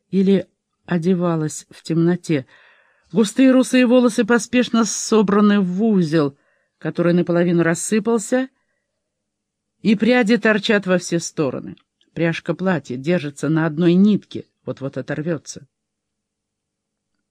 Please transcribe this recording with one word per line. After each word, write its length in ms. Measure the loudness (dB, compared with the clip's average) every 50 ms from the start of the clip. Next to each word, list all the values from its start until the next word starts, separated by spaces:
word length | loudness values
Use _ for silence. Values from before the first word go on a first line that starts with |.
| _ _
или 380 | 0 2 2 4 2 2 0 -4 _ _ _ _ _ _ _
одевалась 840 | -4 -4 -2 0 0 0 0 0 -2 -2 -2 -2 -4 -6 -10 -16 _
в 140 | -20 -20 _
темноте. 600 | -4 0 2 2 2 2 0 -2 -2 -4 -4 -4 -8 -16 _ _ _ _ _ _ _ _ _ _ _ -2
Густые 380 | 0 0 0 2 4 4 4
русые 340 | 6 4 2 2 2 2 4
волосы 400 | 4 4 4 4 2 0 0 0
поспешно 600 | 0 0 0 0 0 -2 -2 0 0 0 0 0
собраны 760 | -2 -4 -8 -4 0 0 2 2 2 2 2 4 4 2 2
в 240 | 0 -2 -2 -2 0
узел, 520 | 2 2 2 0 2 0 0 0 0 -4 _ _ _ _ _ _ _ _ _
который 340 | -10 -8 -4 -2 0 2 2
наполовину 480 | 2 0 0 0 0 0 2 2 2
рассыпался, 880 | 2 0 -2 -2 -4 -2 -2 -2 0 0 -2 -2 -2 -2 -4 -4 -4 -6 _ _ _ _ _ _ _ _ _ _ _ _ _ _ _ _ _ _ _ _ _ _ _ _ _ _ 0
и 120 | 0 0
пряди 420 | 2 2 2 2 2 4 2 2
торчат 500 | 2 2 0 0 0 0 0 0 0 0
во 100 | 0 -2
все 220 | -2 0 -4 -6 -6
стороны. 560 | -6 -6 -6 -4 -4 -4 -4 -8 -10 -12 -16 -18 _ _ _ _ _ _ _
Пряжка 420 | -4 -2 -2 -2 -4 -6 -8 -6
платья 420 | -4 -2 -2 -2 -2 -4 -8 -10
держится 520 | -8 -4 -2 -2 -2 -4 -6 -8 -6 -2 -2
на 180 | 0 0 -2
одной 260 | -2 -2 0 2 2 4
нитке, 520 | 4 4 4 2 0 -4 _ -14 -16 -16 _ _ _ _
вот-вот 320 | -12 -10 -10 -10 -10 -8
оторвется. 680 | -10 -8 -8 -8 -6 -6 -6 -6 -8 -8 -14 -18 -20 -20 _ _ _ _ _ _ _ _ _ _ _ _ _ _ _ _ _ _ _ _ _ _ _ _ _ _ _ _ _ _ _ _ _